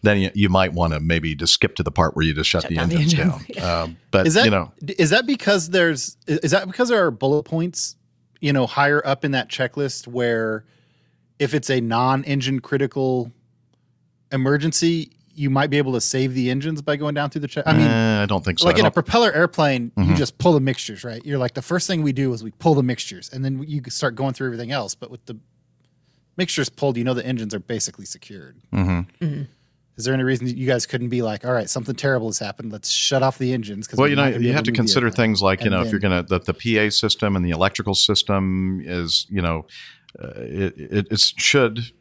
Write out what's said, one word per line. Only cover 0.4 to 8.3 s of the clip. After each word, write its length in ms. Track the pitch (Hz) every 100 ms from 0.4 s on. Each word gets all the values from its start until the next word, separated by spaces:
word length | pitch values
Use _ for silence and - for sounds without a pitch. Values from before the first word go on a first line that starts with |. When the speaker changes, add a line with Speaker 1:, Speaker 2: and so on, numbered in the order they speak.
| 101
Speaker 1:
might 240 | 92 92
wanna 260 | 85 85 78
maybe 360 | 78 85 80
just 180 | 73 85
skip 240 | - - -
to 60 |
the 80 | 76
part 260 | 80 80 -
where 80 |
you 80 | 80
just 160 | 73 76
shut 140 | 85
Speaker 2:
Shut 80 | -
Speaker 1:
the 60 | 82
Speaker 2:
down 120 | 85
the 60 |
Speaker 1:
engines 260 | 170 151 165
Speaker 2:
engines. 120 | 185 143
Speaker 1:
down. 100 | -
Speaker 2:
<laughs> 60 |
Yeah. 280 | - 90 85
Speaker 1:
Um, 140 | 80 82 _
but, 160 | 98 95
Speaker 3:
Is 60 |
that, 140 | 170 160
Speaker 1:
you 40 |
know. 220 | 101 85 _
Speaker 3:
d-, 120 | 143 -
is 120 | 160
that 160 | 208 247
because 420 | 277 - 202 165
there's, 480 | 185 170 143 - - -
i-, 120 | 156
is 100 | 160
that 140 | 190 190
because 220 | 185 247
there 160 | 233
are 60 | 170
bullet 320 | 117 135 147
points, 540 | 143 165 175 - - - _ _ _